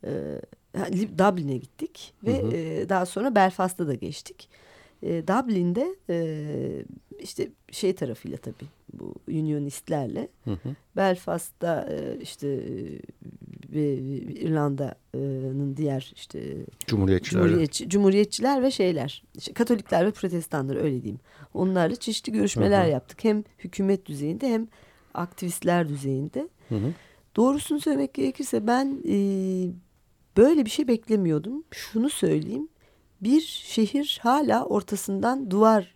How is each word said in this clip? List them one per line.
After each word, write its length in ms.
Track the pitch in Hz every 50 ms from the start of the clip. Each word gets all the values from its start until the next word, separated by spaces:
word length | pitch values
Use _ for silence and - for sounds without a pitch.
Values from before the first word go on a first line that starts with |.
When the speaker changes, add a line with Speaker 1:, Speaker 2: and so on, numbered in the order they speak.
| -
Speaker 1:
e, 340 | - - - 71 76 73 - - _ - _ _ _ _
ha, 80 | 87 -
Li-, 340 | - - 180 214 208 180 160
Dublin'e 380 | 190 208 196 180 156 139 135
gittik 580 | 123 127 - _ - 311 - - - - - _ _ 214
ve, 180 | 214 247 269 -
Speaker 2:
Hı 40 |
hı. 40 | 110 117
Speaker 1:
e, 360 | - 165 160 160 - - 175
daha 180 | 196 185 180
sonra 280 | 180 - 196 220 277 233
Belfast'ta 520 | 214 190 190 185 - 185 185 180 - 180
da 80 | 147 135
geçtik. 540 | 113 - - 147 - - - - - - _ _ _ - - - - - - _ _ -
E, 60 | - 170 170 156 165
Dublin'de, 680 | 220 247 262 247 220 185 175 175 175 214 277 359 381 392 _ -
e, 760 | 175 170 165 160 156 151 151 151 147 127 127 - - 71 - - - - _ _ 392 403
işte 300 | - - - - - - - _ _ -
şey 240 | - - - 185 185
tarafıyla 420 | - 156 123 117 - - - 135 -
tabii 280 | - 127 127 - - 147 _ _ _ - -
bu 220 | - - 50 - - _ -
Unionistlerle 1000 | - 156 156 156 151 147 143 143 135 - - - 165 147 135 110 - - 233 - _ _ _
Speaker 2:
Hı 60 | 117
hı. 240 | 104 90 - 127 139 - _ _ _
Speaker 1:
Belfast'ta, 920 | - 196 190 185 180 - - 170 165 - - - _ - 170 165 143 - -
e, 280 | - - 147 - - - -
işte, 260 | - - - 143 143
e, 520 | 139 127 - - - 98 - 80 73 - - - - _ - - - - - - - - - - 147
ve 200 | 151 151 143 139
İrlanda'nın 1800 | 131 131 131 139 131 - - - - - 160 160 151 147 147 139 135 143 131 - - _ _ - 131 135 139 135 131 131 135 131 139 143 139 135
diğer 360 | 139 156 147 135 131 135 - -
işte 400 | - - - - - - - - - - - - _ -
Speaker 2:
Cumhuriyetçilerle. 600 | - 117 101 98 95 95 90 - - 170 185 180 170
Speaker 1:
Cumhuriyetçi-, 400 | 165 175 160 143 - - - -
Cumhuriyetçiler 760 | 175 202 202 196 190 202 208 208 - - 214 262 285 269 247
ve 80 | 269
şeyler, 520 | 254 - 196 180 175 147 123 143 - - _ _ _ -
işte 140 | - - -
Katolikler 540 | - 233 233 240 214 - - - 160 175
ve 40 | 208
Protestanlar 680 | 208 - - 185 175 170 165 - - 151 135 135 135
öyle 260 | - - 156 135 127 127
diyeyim. 180 | 110 98 127 _ _ _ - 143 - _
Onlarla 420 | - 180 190 185 180 170 160 226
çeşitli 360 | - - - 214 - - - 214
görüşmeler 500 | 214 208 202 - 233 196 202 202 196 180
Speaker 2:
Hı 20 |
hı. 40 | 165
Speaker 1:
yaptık. 340 | 147 127 - - - - -
Hem 200 | 226 214 214 208 - _ _
hükümet 480 | - 180 - - 196 196 196 190 190
düzeyinde 420 | - 151 139 143 151 170 220 269 262
hem 200 | 233 220 226 220 _ - - - _ _ _ _ _
aktivistler 760 | - 175 175 - - 185 175 175 - - 175 175 175 170 151
düzeyinde. 600 | 147 139 135 139 135 131 143 151 - 254 302 359 _ _ _ -
Speaker 2:
Hı 60 | 117
hı. 180 | 104 101 135 170 - - - _ _ _ _ _
Speaker 1:
Doğrusunu 440 | - 226 254 277 294 - - 302 294
söylemek 340 | - 320 294 277 277 262 -
gerekirse 520 | - 269 269 262 - 285 - - 226 208
ben, 320 | 220 240 254 269 277 277 269 - -
e, 80 | 202 202 202 196 196 190 190 190 190 185 185 175 180 - _ _ _ _ _ _ _ _ _ _ _
böyle 280 | - 226 285 330 302 262
bir 60 | 214
şey 180 | - - 294 254
beklemiyordum. 760 | 240 220 - - 220 208 190 170 156 151 160 202 254 302 320 _
Şunu 400 | - - - - - 220 233 294
söyleyeyim. 580 | - - - 170 156 151 156 175 214 262 302 320 _ _ _ _ _ _ _ _ _ _
Bir 200 | 190 214 269 311
şehir 800 | 320 - - - - - - - 220 202 - 277 285 294 - - -
hala 420 | 233 254 294 302 233 214 233 -
ortasından 840 | - - 208 196 - 208 190 - - 196 196 202 233 254 277 269 202
duvar 440 | 180 202 214 220 220 208 180 - _